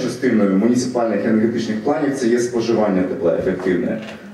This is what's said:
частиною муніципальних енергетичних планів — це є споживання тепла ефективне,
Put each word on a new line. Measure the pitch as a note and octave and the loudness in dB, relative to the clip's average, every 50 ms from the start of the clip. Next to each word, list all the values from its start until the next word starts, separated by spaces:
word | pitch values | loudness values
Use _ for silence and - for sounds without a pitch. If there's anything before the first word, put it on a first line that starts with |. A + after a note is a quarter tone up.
| B2+ | -2
частиною | A#2 - - C3+ B2 A2 G#2+ G2+ F#2+ F#2+ G2 | -4 -4 -2 0 0 2 2 2 2 2 4
муніципальних | A2 A#2+ B2 B2 - - - A#2+ A#2 A2 G#2 G2+ - | 4 4 2 2 0 0 -2 -2 0 0 0 0 0
енергетичних | A2+ A2 G#2+ G#2+ A2 - - - - A2 G#2+ - | 2 2 2 2 2 0 -2 -2 -4 -4 -2 0
планів — | C#3 D3+ D#3 D3 C3+ C3+ | 0 0 0 0 -2 0
це | - B2 A2+ | 0 0 2
є | A#2+ A#2+ | 2 2
споживання | A#2 - - A#2 G#2+ A2 A2+ G#2+ G#2+ G#2 F#2+ F#2 | 0 0 -2 -2 0 0 2 2 2 2 2 0
тепла | F#2 - - - - - - - | 0 -2 -2 -2 0 0 0 0
ефективне, | - F#2 F#2 - - F#2+ F2+ E2+ D#2 - - - - - - - - - | 0 -2 -2 -2 0 0 0 0 0 -2 -4 -4 -8 -10 -14 -16 -16 -18